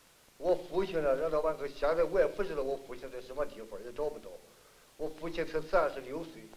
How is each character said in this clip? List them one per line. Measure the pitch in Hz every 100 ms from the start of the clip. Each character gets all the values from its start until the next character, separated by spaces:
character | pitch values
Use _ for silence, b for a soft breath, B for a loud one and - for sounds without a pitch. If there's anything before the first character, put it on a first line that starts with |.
| - _ - -
我 | 180 180
父 | - 170 185
亲 | 170
呢， | 147 135
让 | 160
他 | 151
万 | 156 151
个， | 143
现 | - 143 165
在 |
我 | 165 190
也 | 151
不 | -
知 | 165 151
道 |
我 | 135 135
父 | - 123
亲 | 127
在 | 127
什 | 123 131
么 | 143
地 | 110
方， | 110 98
也 | 120
找 | 120 151
不 | 110
到。 | 95 87 - B B B B -
我 | 156
父 | - 165
亲 | 170 151
才 | 156
三 | 151 175 147
十 | 135
六 | 127 147
岁， | 160 110 107